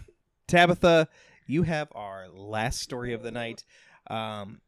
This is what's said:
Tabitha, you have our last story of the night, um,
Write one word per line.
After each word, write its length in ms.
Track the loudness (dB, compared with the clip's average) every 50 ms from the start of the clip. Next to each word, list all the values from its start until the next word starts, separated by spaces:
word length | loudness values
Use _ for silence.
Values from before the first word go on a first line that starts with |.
| -4 -8 _ _ _ _ _ _ _
Tabitha, 640 | 2 6 6 6 6 6 4 6 6 6 6 4 2 _ _ _ _ _ _ _
you 160 | -4 -2 0 0
have 240 | 0 -2 -4 -6 -8 -10
our 340 | -14 -12 -12 -12 -14 -16 -16
last 520 | -18 -16 -12 -8 -4 -4 -4 -4 -4 -8
story 320 | -10 -10 -8 -8 -6 -6
of 100 | -6 -6
the 80 | -6 -8
night, 340 | -8 -8 -8 -8 -10 -14 -18 _ _ _ _ _ _ _ _ -10
um, 520 | -8 -8 -6 -8 -8 -10 -12 -14 -16 -20 _